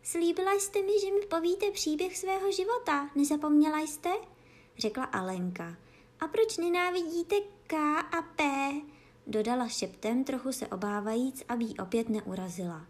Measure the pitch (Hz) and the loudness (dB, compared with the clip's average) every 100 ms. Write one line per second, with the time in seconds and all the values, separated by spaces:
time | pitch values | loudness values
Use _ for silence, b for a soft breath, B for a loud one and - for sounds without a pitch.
0 | - 339 339 339 381 403 403 403 392 415 | -4 0 2 2 2 2 2 0 2 2
1 | 392 403 403 330 339 381 415 403 - 302 | 4 0 2 0 0 2 0 0 -2 0
2 | 370 370 381 381 392 381 381 480 480 285 | -2 -2 -2 0 2 0 0 0 0 -2
3 | 285 285 285 302 302 294 302 311 311 - | 0 0 2 2 4 6 6 2 -4 -4
4 | 349 403 - B B B B - 220 233 | -2 -2 -4 B B B B -4 -4 -2
5 | 262 208 185 185 180 180 170 175 B B | -4 -4 -4 -2 -4 -4 -10 -12 B B
6 | B B 320 370 440 - 339 349 359 359 | B B -2 4 2 2 2 2 2 0
7 | 339 339 339 403 403 - - 320 302 311 | 0 -2 2 0 0 -12 -4 0 2 2
8 | - 339 330 - 294 277 277 285 - B | 0 -2 -4 0 0 2 0 -2 -8 B
9 | B B - 214 214 247 240 - 185 - | B B -4 -2 2 0 0 -4 -6 -4
10 | 214 240 262 262 262 254 - 185 208 208 | 0 0 0 -2 -2 -4 -6 -4 -2 -2
11 | 208 226 262 262 - 240 226 - 185 226 | 0 0 0 -4 -6 -2 -2 -4 -2 0
12 | 226 214 202 185 185 180 175 160 170 | 0 -2 -2 -6 -6 -6 -6 -6 -14